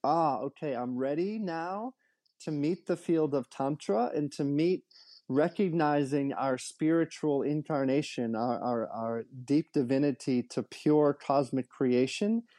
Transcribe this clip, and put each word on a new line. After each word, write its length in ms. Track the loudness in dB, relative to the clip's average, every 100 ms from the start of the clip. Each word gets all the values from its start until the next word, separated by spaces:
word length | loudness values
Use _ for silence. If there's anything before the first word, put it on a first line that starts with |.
"Ah, 360 | 0 2 2 0
okay, 360 | -6 -6 -6
I'm 220 | -4 -4 -2
ready 420 | -2 -2 -2 -4
now 540 | -4 -4 -6 -6 -8 -12 _ _ _ -12
to 100 | -6
meet 360 | -2 -2 -2 -2
the 100 | -4
field 380 | 0 2 2
of 160 | 0 -4
Tantra 600 | -4 -2 -2 -2 0 0
and 180 | -2 -4
to 120 | -2
meet 400 | -2 2 2 0 -4 -20 -20 -16 -2
recognizing 1040 | 2 2 2 0 2 2 2 2 0 0
our 240 | -2 -2 -2
spiritual 840 | -6 -2 2 2 0 -2 0 0
incarnation, 920 | 0 -2 -2 0 2 2 0 -4 -2
our, 240 | -2 -2 -2
our, 300 | -2 -2 -2
our 360 | -4 -4 -6 -8 -10
deep 280 | -2 0 0
divinity 680 | -2 2 2 2 0 0 -2
to 200 | -2 -6
pure 500 | -8 -2 2 4 4
cosmic 560 | 2 0 0 2 -2 -4
creation 760 | -2 2 4 2 0 0 0 -4